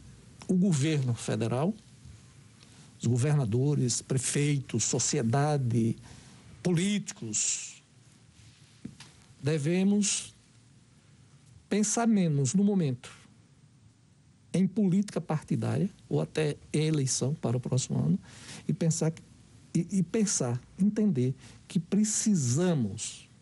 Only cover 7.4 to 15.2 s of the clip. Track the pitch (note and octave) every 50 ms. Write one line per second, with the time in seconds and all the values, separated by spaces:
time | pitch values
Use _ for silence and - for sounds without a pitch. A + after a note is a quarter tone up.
7.4 | - - - - - - - - - _ _ - - - - - - - - -
8.4 | - - - - - - - - - - - - - - - - - - - -
9.4 | C3 C#3+ D#3+ D#3 C#3 D#3+ F3+ F#3 F#3+ G3+ G3+ G#3 G3 - - - - - - -
10.4 | _ _ _ - _ _ _ - - _ _ - _ - - - - - - -
11.4 | - - - - - _ G3 G#3 G#3 - - A#3 A#3 A3+ A3 G3 F3+ D#3+ C#3+ C#3
12.4 | C3+ A#2+ - F#3+ G3+ G#3 G3+ F#3 D#3+ C3+ B2 - - - - - - - - -
13.4 | _ _ _ - - _ _ _ - - _ _ _ _ _ _ _ _ _ _
14.4 | _ - - E3+ F#3+ F#3+ - A3+ G3+ F#3 E3+ G3+ G3+ - - -